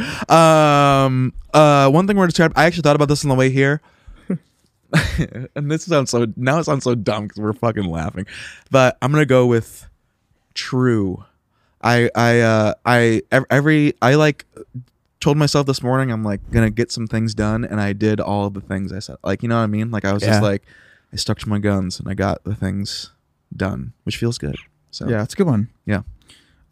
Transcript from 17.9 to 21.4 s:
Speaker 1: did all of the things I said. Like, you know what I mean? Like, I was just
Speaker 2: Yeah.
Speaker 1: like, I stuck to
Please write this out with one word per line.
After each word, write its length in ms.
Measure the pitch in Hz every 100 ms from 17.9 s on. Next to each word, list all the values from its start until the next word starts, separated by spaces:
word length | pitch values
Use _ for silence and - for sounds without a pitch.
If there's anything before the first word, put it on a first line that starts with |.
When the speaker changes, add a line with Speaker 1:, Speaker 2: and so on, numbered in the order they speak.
Speaker 1:
did 260 | 101 107 104
all 240 | - 101 101
of 80 |
the 80 | 98
things 320 | - 95 98
I 60 | 98
said. 180 | - 65
Like, 200 | - 95
you 60 | 120
know 80 | 117
what 60 |
I 40 | 110
mean? 240 | 107 113
Like, 140 | 110 98
I 80 |
was 100 | 101
just 180 | 104 107
Speaker 2:
Yeah. 60 | 107
Speaker 1:
like, 160 | 101 - - _ _ _
I 40 | -
stuck 220 | -
to 100 | 107